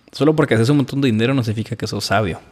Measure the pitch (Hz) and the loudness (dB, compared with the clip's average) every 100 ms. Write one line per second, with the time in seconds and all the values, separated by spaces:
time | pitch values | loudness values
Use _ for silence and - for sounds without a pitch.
0 | _ - 143 156 143 113 113 147 135 135 | _ 0 2 2 2 2 4 2 0 0
1 | 139 107 117 135 117 107 110 107 107 107 | 0 2 0 0 -2 -4 -6 -6 -6 -6
2 | - 101 104 76 - | -2 0 0 -4 -12